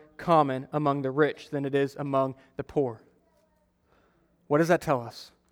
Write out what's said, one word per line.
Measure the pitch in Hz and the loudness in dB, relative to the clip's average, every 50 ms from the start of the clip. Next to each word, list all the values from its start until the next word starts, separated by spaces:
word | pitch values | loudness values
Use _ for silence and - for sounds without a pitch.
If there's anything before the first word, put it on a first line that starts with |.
| - - _ | -14 -20 _
common | - - 180 170 156 147 139 131 127 139 - | -8 0 4 4 4 4 4 0 -4 -6 -6
among | - 151 151 143 139 143 | -4 -2 0 0 0 0
the | 131 131 | -2 -2
rich | 131 147 156 143 - - - - | 2 2 2 2 0 -4 -10 -8
than | 147 143 139 | -6 -6 -2
it | 135 135 | 0 0
is | 139 139 135 - | 0 0 0 -2
among | - 143 143 139 135 135 135 131 - - _ _ | -6 -6 -2 0 0 0 0 -4 -10 -18 _ _
the | - - | -12 -12
poor. | - - 156 139 120 113 - - _ _ _ _ _ _ _ _ _ _ _ _ _ _ _ _ _ _ _ _ _ _ _ _ _ _ _ _ | -2 0 0 0 0 -4 -10 -18 _ _ _ _ _ _ _ _ _ _ _ _ _ _ _ _ _ _ _ _ _ _ _ _ _ _ _ _
What | - 143 151 | 0 2 2
does | 165 160 | 4 4
that | 175 165 | 2 2
tell | - 160 143 123 | 2 0 -2 -2
us? | 117 113 - - - - _ _ _ _ | -2 -8 -14 -18 -20 -20 _ _ _ _